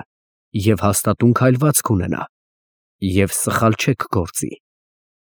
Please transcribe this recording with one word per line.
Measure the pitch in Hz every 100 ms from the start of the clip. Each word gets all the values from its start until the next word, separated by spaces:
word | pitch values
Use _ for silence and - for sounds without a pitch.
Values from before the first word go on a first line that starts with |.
| - _ _ _ _
և | 107 101 101 101
հաստատուն | - 110 101 117
քայլվածք | 113 131 127 151 - -
ունենա, | 98 90 65 - _ _ _ _ _ _ -
և | 95 92 98
սխալ | - 110 92 113 107
չեք | - 127 -
գործի։ | 98 82 - - - _ _ _ _ _ _ _